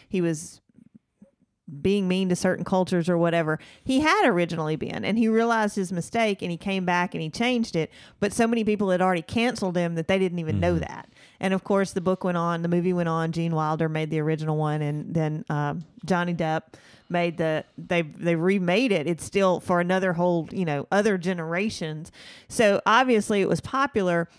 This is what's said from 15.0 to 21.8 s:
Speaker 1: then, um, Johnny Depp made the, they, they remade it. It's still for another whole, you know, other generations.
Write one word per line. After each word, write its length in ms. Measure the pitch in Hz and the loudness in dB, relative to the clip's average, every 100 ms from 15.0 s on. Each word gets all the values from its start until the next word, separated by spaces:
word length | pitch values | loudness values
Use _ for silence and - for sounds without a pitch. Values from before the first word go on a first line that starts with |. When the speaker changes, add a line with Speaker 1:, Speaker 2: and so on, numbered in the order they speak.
| - 165 | -4 -2
Speaker 1:
then, 280 | 156 156 - | -2 -4 -4
um, 360 | 151 143 165 - - 170 | -4 -2 -6 -10 -16 -2
Johnny 300 | 180 175 170 | -2 0 -2
Depp 260 | 160 160 - - - - _ | -2 -2 -6 -20 -20 -20 _
made 280 | 175 175 165 | -2 -2 0
the, 260 | 160 156 - - | -2 -2 -6 -16
they, 240 | 165 175 | -2 -2
they 320 | 156 - 170 165 | -2 -4 0 2
remade 560 | 180 196 175 196 262 | 2 2 2 2 2
it. 160 | 185 147 | 2 0
It's 160 | 170 - | -4 -2
still 340 | 196 190 170 | 2 2 2
for 200 | - 175 | 2 0
another 320 | 175 185 185 | 2 2 0
whole, 340 | 170 180 170 151 | 2 2 0 -2
you 140 | - 170 | -4 -2
know, 220 | 139 - | -2 0
other 260 | 202 214 190 | 2 2 0
generations. 960 | 170 175 160 170 214 - | -2 -4 -4 -4 -4 -6